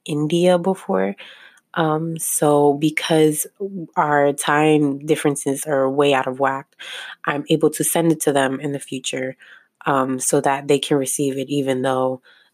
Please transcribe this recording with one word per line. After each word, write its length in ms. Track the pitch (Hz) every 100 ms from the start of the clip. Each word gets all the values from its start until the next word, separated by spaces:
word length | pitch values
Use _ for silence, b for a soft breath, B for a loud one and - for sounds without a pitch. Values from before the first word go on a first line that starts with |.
| -
India 520 | 147 151 170 180 180
before. 600 | 185 185 - 190 196 202 B B B B _
Um, 440 | - 160 156 165 165
so 580 | - - 151 147 143 143
because 680 | 156 156 - 160 156 151 - - 196 196 160 -
our 340 | 151 147 143
time 680 | 139 - 147 156 151 143 139
differences 680 | 151 147 151 139 139 135 156
are 240 | 139 135
way 240 | 139 143
out 140 | 135 131
of 120 | 127
whack, 280 | 135 135 - - B B B B -
I'm 180 | 147 147
able 220 | 156 151
to 120 | -
send 300 | 156 170 165
it 80 | 156
to 100 | -
them 300 | 139 131 131
in 100 | 143
the 80 | 139
future, 560 | - 131 - 135 131 131 B B B - -
um, 340 | 139 131 127
so 200 | - 147
that 300 | 143 139 143
they 100 | 143
can 160 | - 147
receive 400 | 131 - 139 135
it, 120 | 127
even 320 | 143 135 127
though 400 | 135 131 131 127 b b b